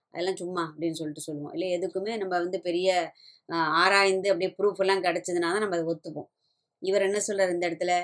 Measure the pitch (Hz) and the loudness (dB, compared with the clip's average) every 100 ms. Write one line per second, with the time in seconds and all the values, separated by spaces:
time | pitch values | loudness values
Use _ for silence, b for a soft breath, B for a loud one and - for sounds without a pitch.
0 | _ - 180 185 175 180 160 151 170 160 | _ -6 -4 -4 -6 -6 -6 -4 -6 -4
1 | 151 151 156 147 147 160 185 175 185 190 | -6 -8 -8 -8 -8 -6 -2 -2 -2 -4
2 | 202 226 190 180 175 185 180 170 185 180 | -6 -4 -4 -2 -2 -4 -4 0 2 2
3 | 156 b b b - 165 160 160 185 196 | -2 b b b -6 -2 2 4 6 6
4 | 196 190 196 175 185 - 202 190 190 196 | 4 2 2 2 0 0 0 2 2 4
5 | 175 175 175 175 170 196 214 170 160 165 | 2 0 -2 -2 0 0 0 0 -2 -4
6 | 165 151 143 _ _ _ _ _ 180 196 | -6 -12 -12 _ _ _ _ _ 0 2
7 | 196 208 208 196 185 175 175 165 180 175 | 2 0 -2 2 2 2 -2 -2 0 0